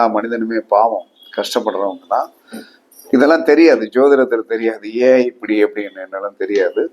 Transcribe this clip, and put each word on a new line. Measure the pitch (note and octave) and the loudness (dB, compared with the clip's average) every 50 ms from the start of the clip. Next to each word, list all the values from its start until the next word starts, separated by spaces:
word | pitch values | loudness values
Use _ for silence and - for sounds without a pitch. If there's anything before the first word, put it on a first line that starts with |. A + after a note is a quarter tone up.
| A#2 A2+ G#2+ | 2 2 0
மனிதனுமே | G#2+ A2 A#2 A#2 A2+ A2+ A2 A2+ A2+ - - G#2 | -2 -6 -6 -6 -6 -6 -6 -6 -6 -4 0 0
பாவம், | G#2 A2 A#2 A2 F#2 - _ _ _ _ _ - G#2 | 2 2 0 -2 -6 -10 _ _ _ _ _ -10 -8
கஷ்டப்படுறவங்க | G2+ - - B2+ A2+ A2 F#2+ F#2+ G2+ G2 F#2 F2+ _ - G2+ | -8 -6 -4 -4 -4 -4 -4 -4 -6 -6 -8 -10 _ -6 -4
தான். | B2 D3+ - _ _ _ _ - - - - _ _ _ _ _ - - - - | -4 -4 -6 _ _ _ _ -20 -18 -18 -20 _ _ _ _ _ -20 -6 -2 0
இதெல்லாம் | B2 C#3+ D3 E3 D#3+ D#3+ D3 | 2 4 4 2 2 2 2
தெரியாது, | D3 D#3 E3 D#3+ - F3 A2 G#2+ - | 4 6 6 6 4 4 0 -2 0
ஜோதிடத்துல | B2+ C3+ C#3+ C#3 C3 B2+ - A#2 A2+ G#2+ - A2+ | 2 2 4 4 4 2 0 -2 -4 -4 -4 -6
தெரியாது, | A2 A2+ A2+ A2+ G#2 G2+ G#2+ A2+ A#2 B2 B2+ | -4 -2 -4 -4 -6 -8 -8 -4 0 4 4
ஏன் | B2+ B2+ B2 A#2+ | 4 4 2 0
இப்படி | B2 _ G#2+ G#2 G#2+ G#2+ G#2 | -4 _ -6 -4 0 0 0
எப்படின்னு | G#2 - G#2+ G#2 G2 F#2 F#2+ F#2 | 0 0 -4 -10 -10 -12 -16 -16
என்னெல்லாம் | F#2 G2 F#2+ G2+ G2+ G2+ - G2 | -12 -10 -10 -10 -10 -8 -8 -6
தெரியாது. | F#2+ G#2 G2+ F#2 F2 - G#2+ D3+ E3+ | -4 -2 0 0 0 -2 -2 -4 -4